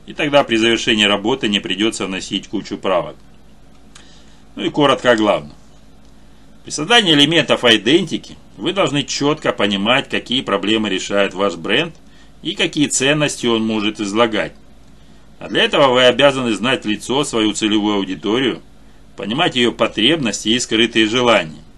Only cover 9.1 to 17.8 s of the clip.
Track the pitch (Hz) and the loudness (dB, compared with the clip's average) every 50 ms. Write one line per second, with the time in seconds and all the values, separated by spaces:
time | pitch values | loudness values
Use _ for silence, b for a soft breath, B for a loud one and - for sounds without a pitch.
9.1 | - - 143 143 151 147 - 131 117 - 107 104 104 98 98 110 123 139 139 - | -4 -2 0 0 0 0 -2 -2 -2 0 0 0 0 0 0 2 2 0 0 -2
10.1 | - 101 - - 120 131 - - 98 98 92 98 110 113 107 104 95 92 - - | -6 -6 -4 -4 -4 -4 -2 -2 -2 -2 0 0 0 0 0 -2 -4 -4 -4 -2
11.1 | 104 101 98 95 87 87 98 101 85 82 80 90 101 131 160 170 160 b b b | 0 0 0 0 -2 -2 -2 -2 -2 -4 -4 -2 -2 -2 -2 -4 -6 b b b
12.1 | b b b b b b b 151 190 208 208 175 - 160 143 123 - - 127 139 | b b b b b b b -8 -6 -4 -4 -4 -2 -2 -2 -2 0 0 0 0
13.1 | 151 151 151 139 - - - 120 117 113 110 110 110 110 101 107 104 - 107 101 | 0 0 0 -2 -2 -2 -2 0 0 0 0 -2 -2 -2 -2 -4 -4 -4 -6 -4
14.1 | 98 110 120 113 107 101 82 78 - - - - - - - b b b b b | 0 0 0 2 0 -2 -4 -6 -8 -16 -20 -20 -20 -20 -20 b b b b b
15.1 | b b b b b - - 85 98 - 208 226 214 180 147 135 123 127 127 123 | b b b b b -18 -12 -6 -2 0 0 0 2 4 4 4 4 6 4 4
16.1 | 123 113 139 143 131 135 127 120 110 90 101 127 131 117 - 107 107 101 - - | 4 4 4 2 2 2 -2 -2 -2 -2 -2 -2 -2 -2 -2 -4 -4 -4 -4 -4
17.1 | 120 135 147 143 - 117 107 107 98 - 113 107 104 107 | -2 -2 -2 -2 -2 0 0 0 0 0 0 0 0 0